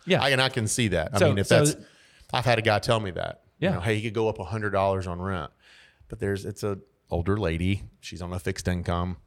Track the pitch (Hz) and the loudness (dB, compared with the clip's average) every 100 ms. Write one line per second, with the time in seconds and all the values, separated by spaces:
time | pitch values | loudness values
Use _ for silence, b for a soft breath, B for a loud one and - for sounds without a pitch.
0 | - 170 135 131 131 127 110 - 113 85 | 0 2 2 2 2 0 -2 0 2 0
1 | 78 101 104 98 98 117 147 - B B | 0 4 4 4 4 6 6 2 B B
2 | B B B 127 123 113 107 104 123 113 | B B B -2 2 2 4 2 2 0
3 | 101 82 - - _ - 165 - 117 107 | 0 -6 -6 -8 _ -4 -2 0 0 0
4 | 113 104 110 101 87 110 104 98 98 95 | -2 0 0 -2 -4 -4 -2 2 2 0
5 | 92 87 95 92 71 _ b b b b | -2 -6 -4 -4 -6 _ b b b b
6 | - 110 101 98 98 101 104 95 - _ | -14 -6 -4 -4 -6 -6 -6 -6 -10 _
7 | - 87 87 104 92 82 90 98 - _ | -6 -2 0 0 0 0 0 0 -4 _
8 | - 85 87 90 - 95 - 90 87 87 | -16 -12 -8 -6 -4 -4 -2 -2 -2 -2
9 | 90 85 | -2 -6